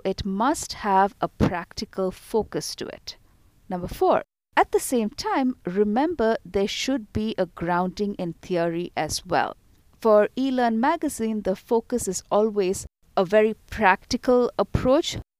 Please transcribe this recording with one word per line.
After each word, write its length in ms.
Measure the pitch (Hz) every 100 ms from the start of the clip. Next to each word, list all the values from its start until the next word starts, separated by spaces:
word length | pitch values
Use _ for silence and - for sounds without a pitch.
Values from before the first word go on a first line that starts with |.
| 190
it 180 | 190
must 500 | 196 196 247 302 -
have 420 | - 214 190 196 -
a 60 | 165
practical 840 | - 202 175 175 - 214 - 185
focus 640 | - - 226 208 147 - -
to 100 | -
it. 320 | - - - _ _ _ _ _
Number 200 | 180 180
four, 340 | - 381 233 - _ _ -
at 160 | 403
the 80 | 403
same 300 | - 247 214
time, 460 | - 427 359 254 - 180
remember 720 | 185 208 214 320 330 220 226 175
there 220 | 196 202
should 440 | - - 262 214
be 200 | 220 220 -
a 120 | 180
grounding 680 | - 170 175 185 - 202 -
in 180 | 175
theory 580 | - - 175 170 170 175 -
as 300 | 156 - 180
well. 300 | 147 - - _ _ _ _
For 300 | 226 208 208 -
eLearn 380 | 269 254 240 226
Magazine, 680 | 277 339 294 - 220 220
the 140 | 190 185
focus 520 | - 233 - 240 -
is 140 | 180 -
always 540 | 202 220 202 180 196 - - _ -
a 80 | 180
very 300 | 214 214 214 -
practical 800 | - 202 196 - 247 - 247 240 -
approach, 580 | 208 - 254 285 - - -